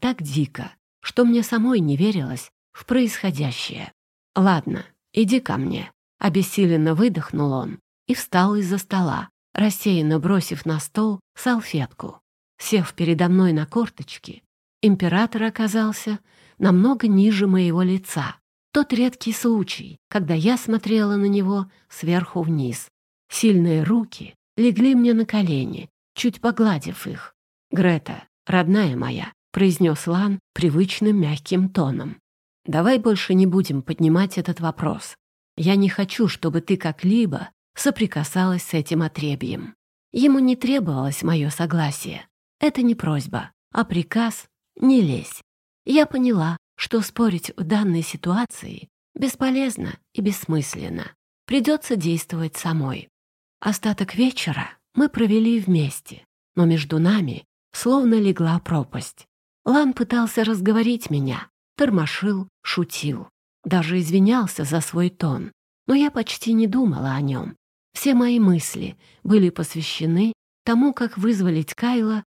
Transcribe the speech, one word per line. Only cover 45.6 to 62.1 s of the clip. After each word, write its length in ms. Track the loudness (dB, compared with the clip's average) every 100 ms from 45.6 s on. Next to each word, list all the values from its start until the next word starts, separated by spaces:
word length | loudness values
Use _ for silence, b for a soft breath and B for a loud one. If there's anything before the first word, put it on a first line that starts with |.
| _ _ 0
Я 200 | 2 2
поняла, 520 | 0 0 2 0 -4 _ -12
что 260 | -4 -2
спорить 500 | -2 0 0 0 -6 -8
в 60 |
данной 380 | -2 0 2 0
ситуации 880 | -4 -6 -2 -2 -4 -10 -16 -16 -20 _ _ -6
бесполезно 840 | -6 -2 -2 0 -2 -4 -10 -10 _
и 80 | -4
бессмысленно. 920 | -2 -4 -2 -2 -2 -8 -10 -10 -12 -16 _ _ -4
Придётся 500 | -2 0 -2 -2 -2
действовать 600 | -2 -2 -4 -6 -6 -6
самой. 540 | -4 -2 -2 -6 -12 _ _ _ _ _
Остаток 560 | -4 -2 -2 -4 -4 0
вечера 540 | 0 0 -4 -6 -8 -14 _
мы 160 | 0 0
провели 500 | 2 2 4 2 2
вместе, 640 | 2 2 2 -4 -14 -20 _ _ _ 2
но 100 | 4
между 340 | 2 0 0
нами 440 | 2 2 -2 -6 -14 _ _
словно 440 | -4 2 4 4 4
легла 440 | 2 2 0 0
пропасть. 640 | 0 -2 -2 -8 -10 -16 _ _ _ _ 0
Лан 280 | 2 2
пытался 500 | 0 -2 0 0 0
разговорить 640 | 0 0 2 2 2 -2 -2
меня, 400 | -2 -2 -6 -10 _ _ -2
тормошил, 720 | 2 2 0